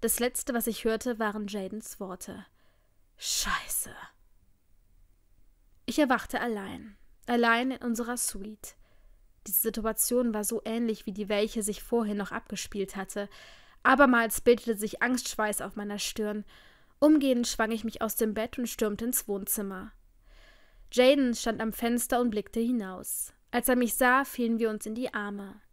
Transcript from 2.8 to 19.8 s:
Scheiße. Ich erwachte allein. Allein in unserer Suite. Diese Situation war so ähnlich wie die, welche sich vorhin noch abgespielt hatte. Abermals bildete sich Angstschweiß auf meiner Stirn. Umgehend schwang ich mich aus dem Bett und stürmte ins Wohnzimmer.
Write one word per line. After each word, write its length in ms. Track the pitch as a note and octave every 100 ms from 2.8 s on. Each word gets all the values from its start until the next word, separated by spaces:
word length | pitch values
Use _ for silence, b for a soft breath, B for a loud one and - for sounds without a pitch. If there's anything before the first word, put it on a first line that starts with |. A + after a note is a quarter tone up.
| _ _ _ _
Scheiße. 760 | - - - - - - - - - _ _ _ _ _ _ _ _ _ - _ _ _ - - _ _ -
Ich 140 | B3
erwachte 400 | D4 A#3+ - B3
allein. 560 | A#3+ A3 G3 - A3+ G3+ - - -
Allein 460 | A#3+ A#3 A3+ B3+
in 120 | C4
unserer 320 | B3 A3+ A#3 B3
Suite. 600 | - G3 G#3+ G#3+ - - - - - - - _ -
Diese 140 | G3+
Situation 760 | A3 A3 A3 A3 - B3 B3
war 120 | G#3+ G#3
so 160 | A3+
ähnlich 420 | - A3+ A#3 A3 -
wie 60 |
die, 160 | G3 G3+
welche 360 | G#3 G#3+ A#3
sich 200 | G#3 G#3
vorhin 320 | - A#3 G#3+ G#3
noch 160 | G3
abgespielt 640 | - - G3+ - G#3 F#3+ G3
hatte. 320 | F#3+ - G3+ B B B B B
Abermals 560 | - C4 C#4 B3 A3+ -
bildete 380 | - A#3+ - G#3+
sich 240 | G#3+ -
Angstschweiß 580 | A#3 B3+ - - G#3+ G#3
auf 160 | - G3+
meiner 240 | G#3 G#3
Stirn. 460 | - - G#3+ G#3 G3+ b b b b b
Umgehend 460 | D4 D#4 C#4 B3 A#3+
schwang 260 | - A3
ich 120 | A3+
mich 180 | A3 -
aus 140 | A3 -
dem 180 | A3+
Bett 240 | G#3+ A3+ -
und 100 | A#3+
stürmte 360 | - A3 G#3
ins 240 | A#3 B3+ -
Wohnzimmer. 640 | G3+ G3 - G3+ F#3+